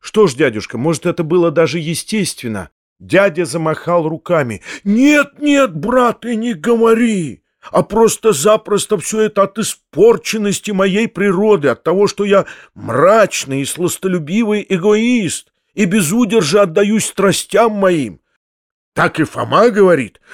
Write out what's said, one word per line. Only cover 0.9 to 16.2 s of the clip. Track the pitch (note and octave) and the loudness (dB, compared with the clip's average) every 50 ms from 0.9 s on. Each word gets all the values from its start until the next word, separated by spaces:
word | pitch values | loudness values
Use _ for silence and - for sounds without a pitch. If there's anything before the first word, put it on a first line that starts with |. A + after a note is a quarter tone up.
| E3 - - | -4 -2 -4
это | F3 E3 F3+ E3+ | -4 -4 -4 -4
было | D3 F3 F3+ E3+ E3+ | 0 0 2 2 2
даже | D3 E3+ E3 C#3+ C#3 F3 | 2 2 0 0 -2 -4
естественно?» | D#3 E3 E3 - - - G#3+ A3 F#3 - - - - A#2 A2 G2 F2 - _ _ _ _ _ _ | -6 -6 -6 -8 -6 -4 -4 -2 -2 -4 -6 -8 -10 -8 -8 -8 -10 -14 _ _ _ _ _ _
Дядя | F#2 F#2 D3 F3+ G3+ G3+ D3+ F3 F3 | -6 0 2 2 2 2 0 -4 -6
замахал | B2+ C3 E3+ D#3+ D#3 D#3 - - D#3+ F3 F3 D#3 D3+ | -6 -6 -4 -4 -4 -4 -4 -4 -2 -2 0 -2 -2
руками. | D#3+ - - - F3 D#3+ C#3 A#2+ G#2+ F#2 - - - - - | -6 -8 -4 -2 -2 -2 -2 -2 -6 -10 -12 -16 -18 -8 -4
«Нет, | G3 G3+ A#3 C4+ D4 D4+ D4 C#4+ C#4+ _ - | -2 2 2 4 4 4 2 0 -2 _ -4
нет, | D4 D4 C#4+ C#4 C4+ A3 D#3 | -2 0 2 2 2 0 -2
брат, | D#3 D3 G#3+ B3 B3+ B3 A#3 - - - | -6 -4 -2 0 2 2 0 -2 -4 -6
и | A#3+ A#3+ | -6 -6
не | G#3+ A3+ B3 A3+ | -4 -4 -6 -6
говори. | D3+ D3+ A#3 A#3 A3+ A3+ A3+ A3+ A3+ A#3+ A3+ G#3+ F#3+ E3 C3+ G2 - _ _ _ _ - - | -4 -2 0 0 2 2 2 2 2 2 0 0 -2 -4 -6 -10 -14 _ _ _ _ -12 -2
А | - F3+ | -2 -2
просто-запросто | - - G#3 A3+ A3+ G#3 - - - A3 F#3+ C3 C#3+ G#3 G#3+ G#3+ - - G#3 F#3+ - - G#3+ F3+ | -2 0 2 2 2 2 2 0 0 0 0 2 2 2 2 2 0 -2 -4 -4 -2 -2 -4 -4
все | - - G#3+ A3 | -4 -4 -2 -2
это | A3 G#3 G#3+ G3+ | -2 0 0 0
от | G3 G3+ - A3+ | 0 0 -2 -6
испорченности | G#3 - - - _ _ - D3 G3 A#3 A3 - - - - A3 G#3 G3+ F#3 - - G#3 | -6 -6 -8 -12 _ _ 0 4 4 4 4 2 -2 -6 -6 -4 -2 -2 -4 -4 -6 -4
моей | G#3 F#3 F#3+ G3 F3+ G#3 A3+ A3 | -2 0 0 0 0 0 -2 -2
природы, | - - G3+ G3+ F3+ F3+ G#3+ A3 G#3 E3+ C#3+ C3 | -2 -2 0 0 0 2 2 2 2 2 2 0
от | A#2 - | -2 0
того, | - D#3+ E3+ G3 G#3 | -2 -2 2 2 0
что | F#3+ - - G3+ | 0 0 -4 0
я | G3+ G3 G3 E3 - - - - _ _ | 2 2 2 2 -2 -8 -20 -20 _ _
мрачный | - - - A#2 B2+ D#3 F#3 G#3+ A3+ G3+ - - - - C3+ C3+ C3+ | -14 -8 -4 0 2 4 4 6 4 2 2 0 -6 -8 -6 -6 -6
и | C#3 | -6
сластолюбивый | B2 - - F3+ E3+ - - - F#3+ F3+ F3+ D3+ C#3 F#3 A3 A#3+ G#3 G#3+ G#3 - | -6 -6 -4 -4 -4 -4 -4 -4 -4 -4 -4 -4 -4 -2 -2 0 0 -2 -2 -2
эгоист, | - F#3+ E3+ E3 G#3 G#3+ G#3+ A3+ A#3+ B3+ A#3+ G3 C#3+ - - - _ _ _ _ _ _ | -4 -4 0 2 2 2 2 2 0 0 0 -2 -4 -6 -8 -12 _ _ _ _ _ _
и | - G#3+ | -2 0
без | F3 F#3 A3 F3 C#3+ | 0 2 0 0 0
удержа | G3 A#3+ | 0 0